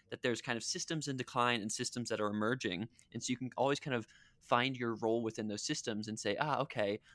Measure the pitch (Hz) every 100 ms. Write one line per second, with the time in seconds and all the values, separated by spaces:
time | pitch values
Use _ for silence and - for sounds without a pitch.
0 | _ 117 127 113 - 113 - 180 - 165
1 | 143 131 123 127 120 120 107 - 120 123
2 | 117 110 104 104 107 127 107 87 113 -
3 | _ 117 - 123 127 - 135 143 151 120
4 | 110 - - _ - 123 131 127 120 107
5 | 113 117 110 110 107 104 - 151 - 107
6 | 107 110 107 101 151 127 135 127 101 107
7 | -